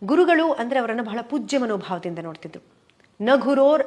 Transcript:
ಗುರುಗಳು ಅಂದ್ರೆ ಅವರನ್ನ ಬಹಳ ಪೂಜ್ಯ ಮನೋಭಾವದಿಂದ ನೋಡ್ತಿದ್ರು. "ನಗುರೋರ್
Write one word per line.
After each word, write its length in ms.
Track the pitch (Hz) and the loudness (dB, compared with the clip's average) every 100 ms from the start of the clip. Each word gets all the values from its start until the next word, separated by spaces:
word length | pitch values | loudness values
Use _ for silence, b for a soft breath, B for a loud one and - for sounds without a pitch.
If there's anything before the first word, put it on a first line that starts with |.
ಗುರುಗಳು 480 | 202 320 349 320 330 | -2 2 4 4 2
ಅಂದ್ರೆ 280 | 269 233 262 | -2 -2 -2
ಅವರನ್ನ 220 | 233 226 | -2 -4
ಬಹಳ 180 | 220 220 | -6 -8
ಪೂಜ್ಯ 360 | 233 285 208 277 | -6 -6 -2 -2
ಮನೋಭಾವದಿಂದ 640 | 240 202 175 180 175 170 | -2 -4 -4 -8 -8 -10
ನೋಡ್ತಿದ್ರು. 640 | 165 156 160 - _ _ _ _ _ - | -12 -14 -16 -18 _ _ _ _ _ -6
"ನಗುರೋರ್ 600 | 214 269 240 269 277 302 | 2 2 4 4 4 4